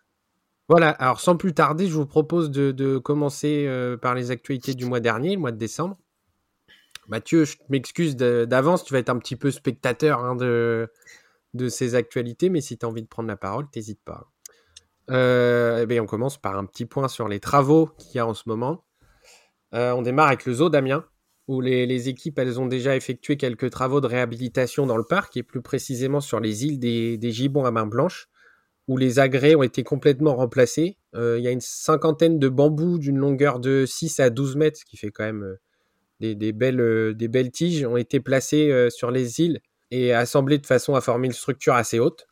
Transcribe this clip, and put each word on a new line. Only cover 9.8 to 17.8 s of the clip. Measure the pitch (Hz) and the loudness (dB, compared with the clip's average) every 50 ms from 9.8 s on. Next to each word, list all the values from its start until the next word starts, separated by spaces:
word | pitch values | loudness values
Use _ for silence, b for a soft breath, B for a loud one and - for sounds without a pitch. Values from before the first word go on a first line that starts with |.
| - 127 123 - 160 151 143 120 123 | -2 -4 -2 2 2 2 2 0 -2
hein, | 123 127 | -4 -4
de, | 120 127 123 117 117 117 117 117 113 113 110 b b b b b b b b b b b _ - | -2 0 0 2 2 2 2 0 -2 -4 -6 b b b b b b b b b b b _ -8
de | 120 127 120 | -6 -4 -4
ces | 113 - 135 120 120 | -4 -2 -2 0 0
actualités, | 123 117 - - 131 120 120 117 - 175 185 | 0 -2 -2 -4 -6 -6 -6 -4 0 0 0
mais | 185 151 | 0 0
si | - - 120 | -4 -6 -8
t'as | - - 117 | -8 -8 -8
envie | 110 117 | -6 -8
de | 110 | -10
prendre | - - - 113 110 | -12 -10 -10 -8 -8
la | 104 | -8
parole, | 98 - 95 101 123 147 143 | -6 -6 -6 -6 -6 -8 -8
t'hésites | - 120 107 110 101 - _ | -10 -12 -12 -12 -14 -16 _
pas. | - 80 76 71 _ _ _ - b b b b b b b b b b _ _ - | -18 -18 -18 -18 _ _ _ -20 b b b b b b b b b b _ _ -2
Euh, | 131 127 127 123 123 123 120 120 120 120 120 117 117 117 | 2 2 4 4 4 4 4 4 4 4 2 2 2 0
eh | 120 | 0
bien, | 107 120 117 | 0 0 0
on | 110 | 0
commence | 95 110 107 120 139 143 - | -2 -2 -2 -2 -4 -4 -6
par | - 101 98 | -6 -6 -4
un | 98 98 | -4 -6
petit | 95 - - 120 | -6 -8 -10 -10
point | - - 139 139 127 | -6 -4 -4 -4 -4
sur | - - 117 | -4 -4 -6
les | 104 104 101 | -6 -6 -6
travaux | - - - 143 135 135 156 160 | -4 2 2 4 6 6 6 4